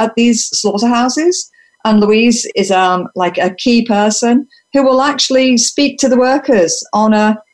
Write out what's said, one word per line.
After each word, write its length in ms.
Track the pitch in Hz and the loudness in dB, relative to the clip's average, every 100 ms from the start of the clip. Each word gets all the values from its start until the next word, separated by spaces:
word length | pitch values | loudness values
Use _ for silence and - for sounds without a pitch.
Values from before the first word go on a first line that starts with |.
at 140 | 226 - | -4 0
these 300 | 233 233 - | 0 0 -2
slaughterhouses. 1000 | - 208 202 233 240 247 277 339 359 - _ _ _ | -4 -4 -2 0 0 -2 0 -2 -2 -8 _ _ _
And 160 | 220 214 | 0 2
Louise 460 | 208 220 240 233 - - | 4 2 2 0 -2 -4
is, 140 | 196 | -2
um, 380 | 185 185 180 180 | 0 0 -2 -4
like, 240 | 190 175 175 | -4 -4 -2
a 120 | 185 | -4
key 300 | 185 254 233 | -2 0 0
person 640 | 233 202 214 214 233 240 285 _ _ | 0 0 0 0 0 0 -2 _ _
who 100 | 277 | 0
will 180 | 262 262 | 2 2
actually 560 | 277 277 - 262 262 240 | 0 -2 -2 0 2 2
speak 400 | - - 285 277 | 0 -2 -2 0
to 100 | 262 | 0
the 80 | 247 | 2
workers 640 | 254 277 285 220 165 - - | 2 0 0 0 0 -2 -6
on 200 | 208 220 | -2 2
a 280 | 214 214 214 _ | 2 2 -2 _